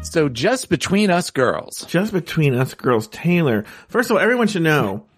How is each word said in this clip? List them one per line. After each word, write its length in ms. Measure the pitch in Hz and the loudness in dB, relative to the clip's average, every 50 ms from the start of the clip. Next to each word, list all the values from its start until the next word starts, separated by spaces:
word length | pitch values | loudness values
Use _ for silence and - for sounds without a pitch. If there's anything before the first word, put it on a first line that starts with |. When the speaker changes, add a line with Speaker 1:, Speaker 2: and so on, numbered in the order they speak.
| - - | -12 -2
Speaker 1:
So 180 | - 170 156 143 | 0 0 0 0
just 400 | 123 113 131 202 254 254 - - | -2 -2 0 0 0 -2 -2 -2
between 420 | 180 143 - - 180 202 214 196 | -2 -2 0 0 0 2 2 2
us 200 | 175 175 180 - | 2 0 -2 -2
girls. 540 | _ 135 127 113 82 78 80 - - - - | _ 0 2 2 0 -2 -6 -10 -16 -16 -12
Speaker 2:
Just 260 | - - 170 196 220 | -4 -2 -2 -2 0
between 420 | - 185 - - - 165 151 143 123 | -2 -4 -4 -2 -2 0 2 2 2
us 200 | 120 131 127 - | 2 0 -2 -4
girls, 320 | - - 139 123 110 107 - | -4 0 0 0 0 0 -4
Taylor. 560 | - - - 165 175 175 165 139 113 104 104 - - - - _ | -14 -4 0 2 2 2 2 2 0 0 -2 -6 -16 -20 -20 _
First 220 | - 220 247 - | -2 -2 0 2
of 60 | 233 | 2
all, 60 | 175 | 2
everyone 240 | - 214 247 247 233 208 | 2 2 2 2 0 0
should 140 | 208 180 | 0 0
know 420 | 165 160 151 147 120 101 95 107 - _ _ | 2 2 2 2 2 0 -4 -6 -10 _ _